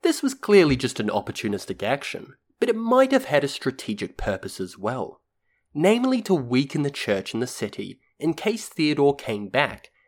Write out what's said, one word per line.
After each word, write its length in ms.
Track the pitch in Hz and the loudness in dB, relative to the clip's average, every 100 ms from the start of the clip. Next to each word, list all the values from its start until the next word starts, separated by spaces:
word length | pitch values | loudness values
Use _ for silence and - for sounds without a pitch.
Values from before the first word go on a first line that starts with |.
This 200 | 339 311 | 0 0
was 120 | 269 | -2
clearly 420 | - - 202 160 127 | -4 6 6 8 4
just 240 | 117 - | -2 -2
an 80 | 104 | -2
opportunistic 720 | 104 - - 110 101 - 95 | -2 -4 -6 -4 -4 -6 -6
action, 540 | 101 143 - - - _ _ _ | -2 -2 -4 -12 -14 _ _ _
but 80 | 247 | 0
it 80 | 220 | 0
might 380 | 226 247 262 | 2 4 4
have 120 | 269 - | 2 2
had 200 | 147 135 | 0 0
a 20 | |
strategic 720 | - 135 131 - 104 98 - | -2 -6 -4 -8 -6 -6 -4
purpose 420 | - 95 95 - | -4 -4 -8 -10
as 180 | 92 - | -10 -6
well, 440 | 101 127 85 - _ _ _ _ _ | -6 -4 -8 -12 _ _ _ _ _
namely 480 | 147 180 233 262 254 | 2 4 4 2 0
to 120 | - 175 | 2 0
weaken 460 | 120 127 143 151 | 2 2 2 -2
the 100 | 143 | -2
church 420 | 139 - 98 - | -4 -2 -2 -2
in 60 | 117 | -4
the 80 | 120 | -4
city 540 | - 104 - 101 - _ _ | -6 -8 -8 -12 -14 _ _
in 140 | 156 | -4
case 340 | 160 220 220 - | -2 -4 -4 -8
Theodore 480 | - 151 147 143 139 | -2 0 4 2 2
came 320 | - 104 101 | -6 -6 -2
back 440 | 131 147 - - _ | 0 0 -4 -20 _